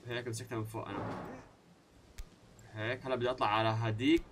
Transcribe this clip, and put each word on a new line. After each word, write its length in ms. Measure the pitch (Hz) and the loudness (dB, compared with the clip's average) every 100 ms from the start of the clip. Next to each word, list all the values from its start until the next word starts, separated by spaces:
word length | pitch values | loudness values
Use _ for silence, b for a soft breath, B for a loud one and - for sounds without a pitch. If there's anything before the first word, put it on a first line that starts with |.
| 120 | -6
هيك 220 | 120 123 | -6 -4
مسكتها 300 | 110 - 113 | -8 -6 -6
من 60 | |
فوق 240 | 110 113 - | -4 -6 -6
انا. 360 | 98 98 90 87 - - - - - _ - - - - - - - - | -6 -6 -8 -10 -12 -16 -20 -20 -20 _ -20 -18 -12 -12 -14 -20 -20 -16
هيك 340 | 110 110 131 131 | -8 -4 -4 -2
هلا 80 | |
بدي 160 | 123 123 | 0 0
اطلع 160 | 127 113 | 2 4
على 220 | 107 113 | 6 4
هديك 540 | 110 113 107 135 165 - | 2 0 2 6 4 4